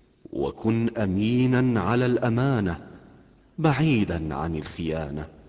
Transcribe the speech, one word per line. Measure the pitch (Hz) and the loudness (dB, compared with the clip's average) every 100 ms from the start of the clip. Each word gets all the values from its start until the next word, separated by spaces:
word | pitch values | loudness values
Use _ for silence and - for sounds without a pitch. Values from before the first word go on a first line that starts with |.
| _ _ - | _ _ -10
وكن | - 69 - 110 113 113 113 | -6 -4 -2 -2 0 0 -2
أمينا | 98 95 107 123 127 127 127 110 | -2 0 2 2 4 4 2 2
على | 90 120 127 | 2 2 2
الأمانة | 120 120 117 135 123 95 85 - - - - - - _ - | 2 0 2 2 2 0 -2 -8 -20 -20 -20 -20 -20 _ 0
بعيدا | 160 131 156 120 95 85 78 69 | 2 4 4 4 2 -2 -4 -4
عن | 80 80 | -4 -4
الخيانة، | 73 - 80 80 73 73 76 - | -6 -6 -4 -4 -4 -8 -10 -14